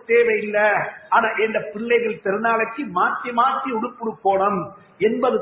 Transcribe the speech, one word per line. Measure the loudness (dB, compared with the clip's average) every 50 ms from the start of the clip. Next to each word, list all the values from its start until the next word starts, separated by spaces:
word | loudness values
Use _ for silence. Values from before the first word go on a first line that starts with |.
| -2
தேவையில்லை, | 2 4 4 4 4 2 0 -2 -2 0 2 2 2 2 0 -2 -4 -10 -14 -6 0
ஆனா | 2 2 2 2 0 0
இந்த | -2 0 0 -4 -4 -6 -8
பிள்ளைகள் | -8 -2 0 2 2 2 0 -4 -4 -4
பெருநாளைக்கு | -4 -4 -2 0 0 0 0 0 -2 -4 -8 -10 -6 -2
மாத்தி | 0 0 0 -2 -4 -8 -6 0
மாத்தி | 0 2 2 0 -2 -4 -4
உடுப்பு | -4 -4 -4 -6 -8 -8
உடுக்கணும்" | -8 -8 -8 -2 0 0 2 2 2 2 0 -2 -4 -6 -12 -18 -20 _ _ _
என்பது | 0 0 2 2 0 0 0 0